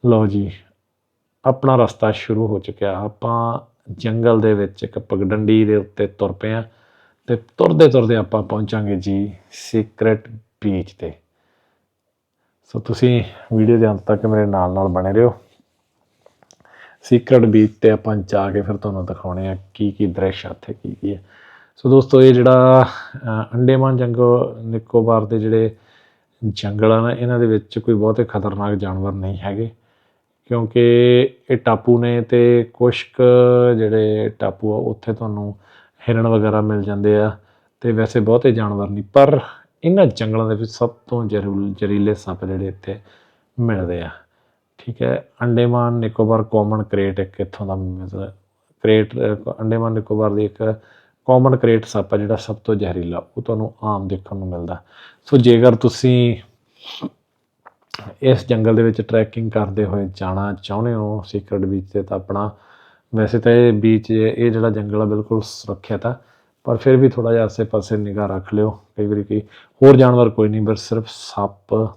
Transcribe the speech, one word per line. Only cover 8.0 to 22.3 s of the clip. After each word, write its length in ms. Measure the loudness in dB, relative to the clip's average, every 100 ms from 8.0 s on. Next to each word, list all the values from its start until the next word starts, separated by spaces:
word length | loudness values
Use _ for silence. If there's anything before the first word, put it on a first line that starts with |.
| 2 0
ਆਪਾਂ 280 | -2 -4
ਪਹੁੰਚਾਂਗੇ 520 | -4 -6 -4 -6 -4 -4
ਜੀ 380 | -4 -4 -4 -10 _
ਸੀਕ੍ਰੇਟ 760 | -20 -6 -4 -4 _ -2 -2 -4
ਬੀਚ 640 | -20 _ _ -6 -4 -8
'ਤੇ। 220 | _ -16 -16 _ _ _ _ _ _ _ _ _ _ _ _ _ _
ਸੋ 160 | _ -12
ਤੁਸੀਂ 440 | -8 0 2 2 -2 -12 -4
ਵੀਡੀਓ 240 | 0 4 4
ਦੇ 100 | 4
ਅੰਤ 140 | 0
ਤੱਕ 240 | -2 -2 0
ਮੇਰੇ 200 | 0 0
ਨਾਲ 280 | 0 -2
ਨਾਲ 140 | 0 -2
ਬਣੇ 260 | -2 0
ਰਹੋ। 200 | 2 2 0 _ _ _ _ _ _ _ _ _ _ _ _ _ _ -20 _
ਸੀਕ੍ਰੇਟ 420 | 0 0 4 4 6
ਬੀਚ 260 | 4 2
'ਤੇ 200 | 2 2
ਆਪਾਂ 240 | 2 -2 -6
ਜਾ 360 | -2 -4 -2
ਕੇ 100 | -4
ਫਿਰ 160 | -4 -6
ਤੁਹਾਨੂੰ 280 | -6 -8 -8
ਦਿਖਾਉਣੇ 420 | -10 -10 -8 -8
ਆ 100 | -10 -14
ਕੀ 180 | -6 -6
ਕੀ 140 | -2 -4
ਦ੍ਰਿਸ਼ 400 | -2 -4 -6 -12
ਆ 40 |
ਉੱਥੇ, 240 | -16 -16
ਕੀ 220 | -14 -14 -10
ਕੀ 120 | -10
ਆ। 40 | -10 -14 _ _ _ _ _
ਸੋ 120 | 2
ਦੋਸਤੋ, 320 | 4 6 6
ਇਹ 120 | 8